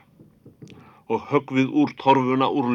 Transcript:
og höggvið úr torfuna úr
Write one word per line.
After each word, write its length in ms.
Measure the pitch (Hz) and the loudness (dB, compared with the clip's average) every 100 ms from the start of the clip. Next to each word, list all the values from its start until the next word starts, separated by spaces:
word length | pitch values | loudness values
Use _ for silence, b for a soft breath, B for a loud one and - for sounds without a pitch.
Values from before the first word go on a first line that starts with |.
| _ _ - _ - - - B B B B | _ _ -20 _ -20 -20 -20 B B B B
og 140 | - - | -8 -2
höggvið 400 | 143 139 131 131 151 | -4 -2 -2 0 2
úr 100 | 143 - | 0 0
torfuna 480 | 135 135 127 131 127 | 2 2 2 0 0
úr 220 | 139 123 | 0 0